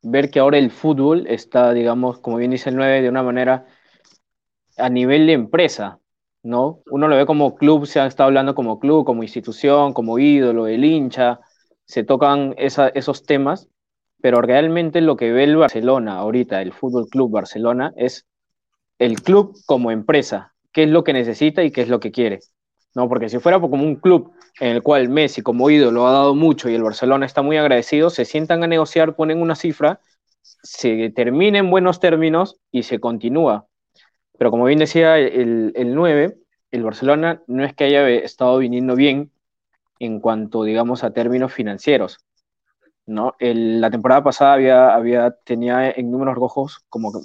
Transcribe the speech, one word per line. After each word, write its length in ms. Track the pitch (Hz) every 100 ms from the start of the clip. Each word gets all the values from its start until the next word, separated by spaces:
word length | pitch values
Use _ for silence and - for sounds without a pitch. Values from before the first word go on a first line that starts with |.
ver 280 | 113 135 139
que 80 | 147
ahora 200 | 139 147
el 120 | 127
fútbol 560 | - 156 139 139 170 85
está, 460 | 113 - 127 123
digamos, 480 | 120 117 120 123 123
como 160 | - 117
bien 160 | 120
dice 180 | 127 135
el 60 | 127
nueve, 260 | 135 135
de 60 | 127
una 140 | 131
manera 440 | 127 123 127 127 - _ _ _ _ _ _ _ _ _ _ -
a 120 | 127
nivel 380 | 123 127 147 156
de 60 |
empresa, 680 | 151 107 165 165 - 101 - _ _ _ _
¿no? 400 | 117 120 139 160 -
Uno 220 | 139 151
lo 80 | 139
ve 100 | 143
como 300 | 151 139 -
club, 300 | 147 151 143
se 140 | 151
ha 60 | 135
estado 220 | 135 139
hablando 260 | 135 135
como 240 | 139 117 110
club, 240 | 139 156
como 180 | 135 117
institución, 720 | 110 120 110 107 143 143 143
como 260 | 123 113 120
ídolo, 500 | 147 143 127 117 110
el 160 | 113
hincha, 560 | 147 160 131 131 123 120 _ _ _ _
se 200 | _ -
tocan 500 | 107 131 143 143 135 -
esa, 320 | 135 - 135
esos 360 | 143 131 135
temas, 440 | - 143 139 196 _ _ _ _ _ _
pero 200 | 131 120
realmente 600 | 117 131 160 165 165 170
lo 160 | 160 131
que 160 | 117
ve 120 | 120
el 120 | 143 156
Barcelona 600 | 147 - 120 135 110 92
ahorita, 440 | 104 123 123 95
el 100 | 92
Fútbol 360 | - 131 123 110
Club 240 | 131 127
Barcelona, 600 | 107 95 107 117 123 147 -
es 300 | 123 - _ _ _ _ _ _ _ _
el 240 | 123 110
club 360 | - 196 196 - -
como 240 | 135 120
empresa, 640 | 110 107 151 - 101 - _ _
qué 120 | -
es 60 | 156
lo 120 | 165
que 100 | 165
necesita 520 | 131 117 110 151 147
y 80 | 160
qué 100 | -
es 60 | 120
lo 100 | 120
que 140 | 110
quiere. 260 | 127 117 98 _ _ _ _ _
¿no? 140 | 123 123
Porque 200 | 123 113
si 100 | 120
fuera 220 | 170 190
como 220 | 165 135
un 140 | 151 143
club 360 | 185 175 - _ _ _
en 100 | 127
el 140 | 117
cual 260 | 127 143 123
Messi 340 | 147 147 -
como 280 | 110 120 139
ídolo 360 | 151 127 117 123
ha 60 |
dado 220 | 135 139
mucho 340 | 143 160 143 123
y 60 |
el 80 | 113
Barcelona 440 | 110 107 127 139 135
está 160 | -
muy 140 | 139 156
agradecido, 540 | 147 123 117 147 165
se 140 | 170
sientan 380 | 120 156 156 170
a 40 | 170
negociar, 500 | 165 151 170 160 156
ponen 240 | 156 165
una 140 | 165
cifra, 460 | 156 170 147 151 196 _ _ _ _
se 680 | _ _ - - 120 110 113
termina 480 | 110 120 139 202 202
en 120 | 190
buenos 300 | 185 185 180
términos 580 | 180 160 160 160 196 _ _
y 120 | 127
se 180 | 113 113
continúa. 640 | 117 117 117 143 156 107 _ _ _ _ _ _ _ _
Pero 120 | 120
como 140 | 117
bien 140 | 127 151
decía 400 | 151 165 160 160
el, 540 | 135 127 120 117 110
el 200 | 117 123
nueve, 440 | 139 175 147 165 - _ _ _
el 120 | 120
Barcelona 600 | 113 107 131 147 165 165 -
no 180 | 127
es 100 | 135
que 100 | -
haya 240 | 139 143 135
estado 500 | 120 - - 127 131
viniendo 380 | 127 123 127 127
bien 340 | 143 139 147 _ _ _ _ _ _ _
en 220 | 120 107
cuanto, 440 | 113 110 107 113
digamos, 400 | 107 110 117 123
a 80 | 117
términos 400 | 120 117 127 127
financieros, 720 | - 107 101 - 135 92 - _ _ _ _ _ _ _ _ -
¿no? 280 | 107 123 -
El, 420 | 123 113 113 113
la 100 | 113
temporada 320 | 113 123 131
pasada 320 | 143 - 139
había, 400 | 139 131 127 127
había, 420 | 113 117 120 120 120
tenía 460 | - 117 120 127 131
en 200 | 127 120
números 260 | 127 135 127
rojos 480 | 127 - 139 - _
como 240 | 117 107
que 60 | 107